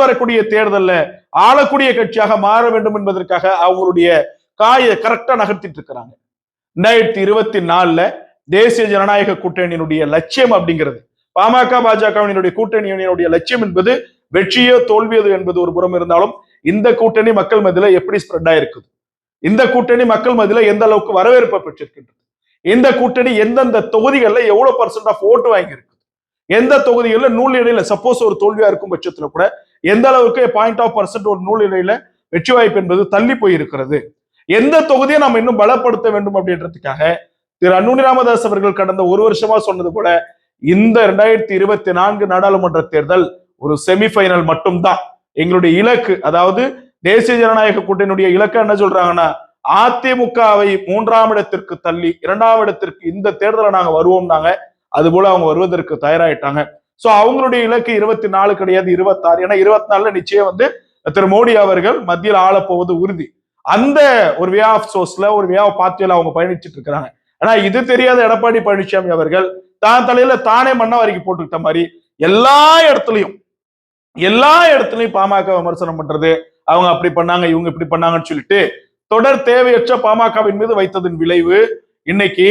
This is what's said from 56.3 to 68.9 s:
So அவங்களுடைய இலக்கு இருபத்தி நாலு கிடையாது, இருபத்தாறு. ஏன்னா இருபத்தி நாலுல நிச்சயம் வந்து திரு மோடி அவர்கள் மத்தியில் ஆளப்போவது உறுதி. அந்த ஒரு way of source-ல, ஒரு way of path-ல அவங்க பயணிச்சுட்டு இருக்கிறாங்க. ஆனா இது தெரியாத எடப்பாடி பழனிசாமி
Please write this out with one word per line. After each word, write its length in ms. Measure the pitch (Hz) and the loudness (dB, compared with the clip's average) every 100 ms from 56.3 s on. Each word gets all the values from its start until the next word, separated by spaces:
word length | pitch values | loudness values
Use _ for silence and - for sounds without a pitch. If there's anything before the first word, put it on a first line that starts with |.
| 147 139 143 147 - _ _ | -2 -4 -6 -6 -12 _ _
So 60 | 226 208 | 2 4
அவங்களுடைய 400 | 226 262 262 240 226 | 4 2 0 0 0
இலக்கு 240 | 233 233 214 | -2 -2 -2
இருபத்தி 300 | 214 226 214 190 | -2 -2 -2 0
நாலு 180 | 202 196 | 0 0
கிடையாது, 280 | 190 185 180 175 | 0 0 0 0
இருபத்தாறு. 460 | 190 190 170 170 185 | 0 0 0 0 0
ஏன்னா 120 | 202 | 2
இருபத்தி 260 | 190 214 214 | 4 2 2
நாலுல 180 | 196 214 196 | 0 0 -4
நிச்சயம் 280 | 180 202 196 | -2 0 0
வந்து 180 | 185 269 - _ _ 165 180 | 0 -2 -4 _ _ -6 0
திரு 120 | 190 | 2
மோடி 200 | 202 233 220 | 2 4 4
அவர்கள் 340 | 196 180 196 277 185 | 2 2 0 -2 -4
மத்தியில் 300 | 170 208 196 185 | -4 0 2 2
ஆளப்போவது 480 | 196 190 180 180 170 | 2 0 -4 -4 -2
உறுதி. 240 | 190 180 135 _ _ _ | -4 -6 -12 _ _ _
அந்த 360 | - 196 269 294 285 240 170 151 | -2 0 2 4 4 4 0 -2
ஒரு 100 | 185 202 | -2 2
way 80 | 220 214 | 2 2
of 60 | 214 | -2
source-ல, 320 | 196 175 - 202 208 | -4 -4 -2 0 0
ஒரு 80 | 185 | 0
way 80 | 190 208 | 0 0
of 80 | 196 | 0
path-ல 340 | 185 180 190 175 | -2 -2 0 0
அவங்க 160 | 165 165 | 0 -2
பயணிச்சுட்டு 400 | 180 175 170 143 | -4 -6 -12 -16
இருக்கிறாங்க. 320 | 139 147 131 - _ _ | -10 -8 -10 -16 _ _
ஆனா 120 | 220 226 196 | 0 2 0
இது 100 | 233 247 | -2 0
தெரியாத 260 | 247 254 247 226 | 2 4 4 2
எடப்பாடி 320 | 220 233 226 208 | 2 0 0 0
பழனிசாமி 440 | 196 190 | -2 -2